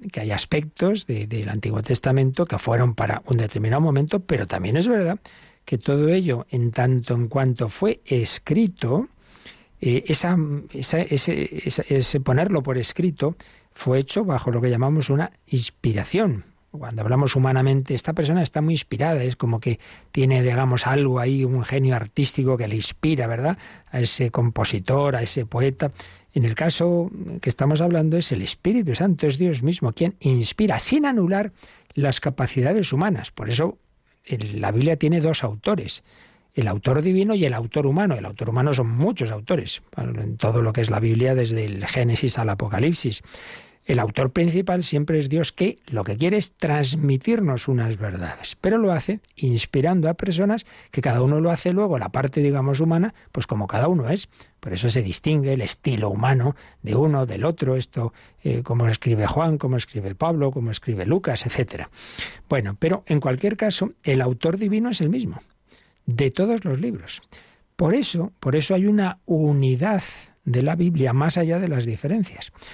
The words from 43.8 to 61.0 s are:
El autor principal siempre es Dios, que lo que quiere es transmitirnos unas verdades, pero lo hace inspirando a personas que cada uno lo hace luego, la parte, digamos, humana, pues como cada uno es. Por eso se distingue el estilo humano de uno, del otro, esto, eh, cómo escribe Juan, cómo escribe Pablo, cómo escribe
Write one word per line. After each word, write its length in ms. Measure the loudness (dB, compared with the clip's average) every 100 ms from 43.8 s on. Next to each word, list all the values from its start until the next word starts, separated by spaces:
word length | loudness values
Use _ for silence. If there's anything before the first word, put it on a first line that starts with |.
| -2
El 140 | 0
autor 340 | 0 0 0
principal 500 | 2 2 2 0 0
siempre 340 | 0 -2 2 0
es 120 | 2
Dios, 240 | 0 0
que 260 | 0 -2 -2 -6
lo 180 | -4
que 140 | -4 -2
quiere 180 | 2 2
es 160 | -2
transmitirnos 1200 | -4 -2 0 0 0 2 2 0 0 2 0 0
unas 260 | 0 0 -2
verdades, 600 | -4 -6 -8 -8 -14 -4
pero 180 | 0 2
lo 140 | 2
hace 300 | 0 -2 -6 -10 -4
inspirando 720 | 0 0 0 0 2 2 2
a 60 | 0
personas 500 | -2 0 0 0 -6 -20 -8
que 80 | -4
cada 220 | 0 2
uno 180 | 2 2
lo 120 | 2
hace 200 | 0 0
luego, 260 | 0 0 0
la 120 | -2
parte, 320 | -2 -2 2
digamos, 400 | 2 2 0 2
humana, 320 | 2 2 0 -4 -10
pues 160 | -8 -4
como 180 | -4 -2
cada 220 | 0 2
uno 220 | 2 0
es. 180 | -2 -6 -18 -20 _
Por 140 | -8
eso 160 | -2 0
se 140 | 0
distingue 500 | -2 -4 0 0 2
el 80 | 0
estilo 480 | -2 -4 -2 -2 -2
humano 480 | 0 2 4 2 -2 -12 -12
de 140 | -2 2
uno, 300 | 2 2 0
del 200 | -2 -2
otro, 320 | 0 0 -2
esto, 340 | -2 -4 -4 -6 -18 _
eh, 180 | -4 -2
cómo 280 | -2 0 2
escribe 360 | 2 0 2 2
Juan, 320 | 0 0 0
cómo 200 | 0 -2
escribe 380 | -4 -8 -8 -2
Pablo, 360 | -2 0 0
cómo 180 | -2 -4
escribe 360 | -4 -6 -4